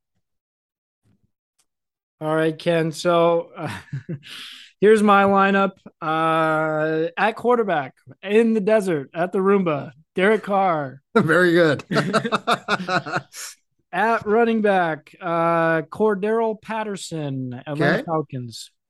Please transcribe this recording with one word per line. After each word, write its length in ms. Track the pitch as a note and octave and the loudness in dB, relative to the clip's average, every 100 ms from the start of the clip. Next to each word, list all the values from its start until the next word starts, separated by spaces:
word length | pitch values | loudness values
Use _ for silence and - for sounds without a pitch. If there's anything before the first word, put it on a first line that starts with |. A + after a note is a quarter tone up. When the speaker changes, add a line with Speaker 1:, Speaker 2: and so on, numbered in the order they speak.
| _ _ _ _ _ _ _ _ _ _ _ _ _ _ _ _ _ _ _ _ _ - | _ _ _ _ _ _ _ _ _ _ _ _ _ _ _ _ _ _ _ _ _ -8
Speaker 1:
All 140 | D#3 D#3+ | -2 0
right, 220 | D#3+ D3+ | 0 -2
Ken. 340 | F3 E3+ D#3+ | 0 0 0
So, 580 | D3+ F3 E3+ E3+ E3+ E3+ - | -2 0 4 4 2 -2 -10
uh, 180 | D3+ F#2+ - C3+ - D3+ - | -10 -10 -10 -12 -10 -14 -14
<laughs> 520 | - - - - - | -18 -18 -20 -18 2
here's 240 | G3+ A3 | 4 6
my 200 | G#3 G3 | 6 6
lineup. 480 | G3 G3 G3 G3 G3 - - - | 6 4 4 2 0 -4 -20 -10
Uh, 1080 | D#3 D#3+ D#3+ D#3+ D#3+ D#3 D#3 D#3 D#3 D#3+ E3 - | -4 0 0 2 2 0 -2 -2 -2 -2 -4 0
at 180 | G#3 A3 | -2 0
quarterback, 600 | A#3 A#3+ G#3 D#3 C3 _ - - | 0 2 2 -2 -4 _ -20 -14
in 320 | F#3+ G#3+ A3+ | 0 2 4
the 80 | A3 | 2
desert, 480 | G3 A3 F#3+ D3+ C3+ | 2 0 0 -4 -4
at 180 | E3 F3+ | -6 -4
the 60 | F#3+ | 0
Rumba, 520 | F#3+ G3+ F3 C#3+ C3 - _ - | 2 2 2 -4 -6 -18 _ -2
Derek 280 | G3 A3 | 2 0
Carr. 580 | - G3+ F#3+ D#3+ C3+ C3 _ | 0 0 0 0 -4 -12 _
Speaker 2:
<laughs> 80 | E3 | 0
Very 380 | D3+ E3 F3+ | 2 4 4
good. 300 | E3+ D#3+ B2+ - | 4 4 2 -2
<laughs> 1300 | - D#3 G#3+ A#3 G#3+ - - - A#3+ F3+ F3+ D3 F3+ - - - - _ _ _ | -2 0 -2 -2 -6 -2 -4 -2 -6 -2 -4 -4 -8 -10 -18 -18 -18 _ _ _
Speaker 1:
At 340 | F3 A3 A3+ G#3+ | -4 0 -2 0
running 380 | A3 A#3 A3+ | 2 2 2
back, 520 | G#3 F#3+ E3+ D3 - - | 2 2 0 -4 -10 -12
uh, 640 | F#3 E3+ E3 E3+ E3 E3 | -4 0 0 2 2 0
Cordero 760 | D3+ - G#3+ G3+ G#3 A3+ A3+ G#3+ | -2 -2 0 0 -2 -2 -2 -4
Patterson, 960 | - A3 G#3+ G3 - D#3+ C#3+ C3+ B2+ | -8 -8 -8 -10 -10 -8 -6 -6 -8
Atlanta 440 | B2 D3+ C#3+ D3 G3 | -10 -10 -2 0 0
Speaker 2:
Okay. 60 | |
Speaker 1:
Falcons. 680 | F3+ D#3+ C#3+ C3 A#2+ A2 - _ _ | -2 -6 -6 -10 -12 -16 -20 _ _